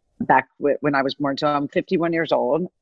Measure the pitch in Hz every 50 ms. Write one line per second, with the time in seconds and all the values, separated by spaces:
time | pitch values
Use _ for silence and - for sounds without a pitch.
0 | _ _ _ - - - 147 131 - - _ - - 143 135 - - 147 143 139
1 | 131 135 123 - 147 139 139 131 - 147 147 143 143 135 - 185 - - 190 170
2 | 165 170 170 165 165 135 143 127 120 123 131 160 180 175 _ _